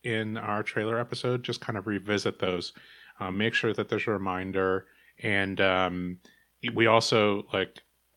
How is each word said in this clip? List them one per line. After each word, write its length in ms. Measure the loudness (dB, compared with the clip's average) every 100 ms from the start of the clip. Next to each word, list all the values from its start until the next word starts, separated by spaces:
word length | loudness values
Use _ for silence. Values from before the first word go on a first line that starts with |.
in 340 | -6 -4 -4 -4
our 280 | -4 -2
trailer 340 | -2 -2 -2 -2
episode. 460 | -4 -4 -2 -2
Just 160 | -4 -6
kind 180 | -6 -6
of 80 | -2
revisit 540 | -2 0 0 0 -2
those. 320 | -2 -2 -4 -12 -20 -20 -18 -10
Uh, 100 | -6
make 240 | 0 0
sure 180 | 0 0
that 160 | -2 -2
there's 200 | -2 -2
a 20 |
reminder. 760 | -2 -2 -4 -2 0 2 0 -4 _ _ -8
And, 400 | -2 0 0 2
um, 580 | 4 4 2 0 -6 -8 -14 _ _ _ -4
we 120 | 4 6
also, 580 | 6 6 4 4 2 -2
like, 280 | -2 -2 -6 -20 _ _